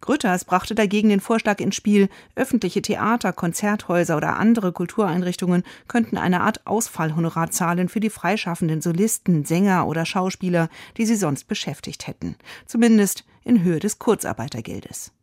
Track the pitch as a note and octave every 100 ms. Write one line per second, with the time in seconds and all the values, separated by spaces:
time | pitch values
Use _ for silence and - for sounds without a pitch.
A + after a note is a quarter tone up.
0 | - D4 G#3+ F3+ - F3+ - A3 G#3+ G#3
1 | G#3+ G3+ - A3+ A3 G#3 - - - G#3
2 | G3 - - - C4 A#3+ F#3 G3 - G#3
3 | - A#3 G#3+ F3 F3 E3+ G#3 G#3 - F3
4 | E3+ D#3 D#3 - G#3+ A#3 G#3+ - F3 -
5 | G3+ E3+ F3+ F3+ F3+ F3 - - _ A#3+
6 | A3+ G3 - F3+ - A3 - G#3 - -
7 | D#3+ D#3 E3 E3 E3 - F3 F3 F3+ -
8 | G#3+ - F3 G#3+ - E3+ E3+ D#3+ E3 E3
9 | G#3+ - - E3 C#3+ E3 G3+ F#3 A2+ D#3
10 | D#3+ G3+ F#3 F#3 F#3 F3 E3 - - -
11 | A3 A3+ F3 C#3+ - G#3 - C#3 - D#3
12 | - - - - - - - A#3+ A#3 A3+
13 | G3 - - _ - A#3+ F3 D#3+ G#3 -
14 | - G#3 - - A#2 - G#2+ - - -
15 | - _